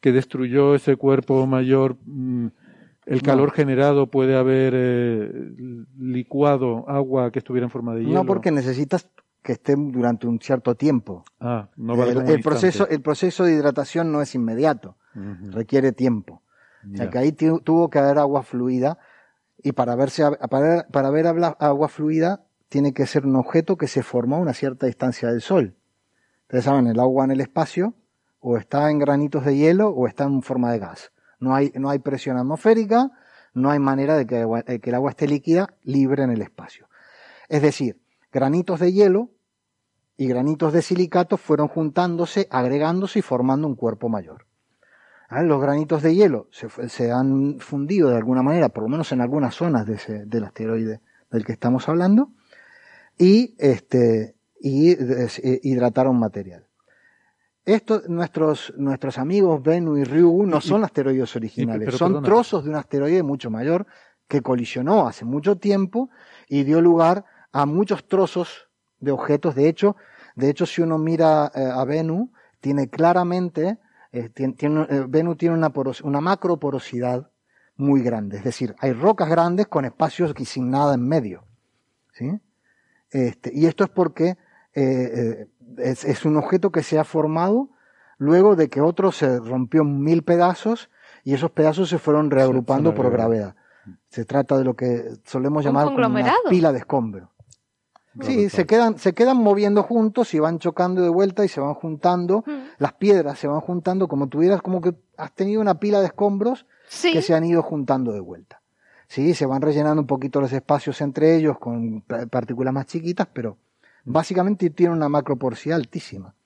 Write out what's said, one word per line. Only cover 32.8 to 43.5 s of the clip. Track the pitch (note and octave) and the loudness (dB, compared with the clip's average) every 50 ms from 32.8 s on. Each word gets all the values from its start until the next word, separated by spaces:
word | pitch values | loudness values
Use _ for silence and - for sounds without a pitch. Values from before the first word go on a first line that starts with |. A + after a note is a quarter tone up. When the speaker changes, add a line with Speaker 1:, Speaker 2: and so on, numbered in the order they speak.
| A3 G3 A3 A#3 B3+ C4+ - _ _ _ _ - _ _ _ | 4 2 2 2 2 0 -4 _ _ _ _ -20 _ _ _
Speaker 2:
no | B2+ B2+ C#3 | 0 2 2
hay | D3 D3 | 2 2
manera | C#3 C3+ C3+ C3+ C#3 C#3+ D#3 | 2 0 0 0 0 2 2
de | D#3 C3 | 0 0
que | A2+ B2 A#2 | 0 -2 -2
agua, | A#2 A2+ A2+ A#2 A2+ | -2 -2 -2 -4 -4
eh, | - B2+ A2+ | -6 -8 -6
que | - - | -4 -4
el | A#2+ | -2
agua | B2 C3+ C#3 | -2 -2 -4
esté | A#2+ - D#3 C#3+ | -2 -2 -2 0
líquida | D3 C#3+ - - E3 F3+ F#3+ - _ _ _ | 0 -2 0 0 0 0 0 -2 _ _ _
libre | - C#3 C#3 C3+ C3 C3+ C#3 C#3 | -2 0 2 2 2 2 0 0
en | B2+ | 0
el | A#2+ A2 G#2 | 0 -2 -4
espacio. | - _ - - - - - _ _ _ _ _ _ - - - - - - - _ | -8 _ -20 -20 -20 -20 -20 _ _ _ _ _ _ -20 -20 -20 -20 -20 -20 -10 _
Es | D#3+ D3+ C#3 | -2 2 2
decir, | D3+ C3+ - C#3 A#2+ G2+ _ _ _ _ _ _ _ _ | 2 2 0 -4 -6 -6 _ _ _ _ _ _ _ _
granitos | - C3+ C3+ D3 F3 F3+ - F3+ D3+ | -2 0 0 0 0 -2 -2 -2 0
de | F3 F3 F#3 | 0 0 4
hielo | G3 G#3 G3 F#3 G3+ A#3+ B3 _ _ _ _ _ _ _ _ _ _ _ _ _ _ _ _ _ | 4 4 4 4 2 -2 -4 _ _ _ _ _ _ _ _ _ _ _ _ _ _ _ _ _
y | _ C3 | _ -4
granitos | B2+ B2 B2 B2+ D3 D#3 D3 E3+ D#3 D3+ | -2 -2 0 0 -2 -2 0 -2 2 2
de | E3+ D#3 | 0 0
silicato | - F#3 F3 F#3 E3+ - F3+ F3 - G#3+ | 0 0 -2 -2 0 2 0 0 0 -2
fueron | - - - D#3 C#3+ D3+ D3 | -6 0 0 0 0 0 -2
juntándose, | - E3 D#3+ D3+ C#3 - F3+ F3+ E3+ E3+ F3 E3 - G3+ G3 - | -2 -4 -4 -2 -2 -2 -2 -2 -2 -4 -4 -2 -2 -4 -4 -2
agregándose | - C3 B2 B2+ C3+ C#3+ D3+ D#3+ E3+ F#3 G3 F#3+ - - | -2 -2 -2 0 0 0 0 0 -2 -2 -4 -2 -2 -4
y | - | -2
formando | - C3 A#2+ B2+ C3 | -2 -2 -2 0 0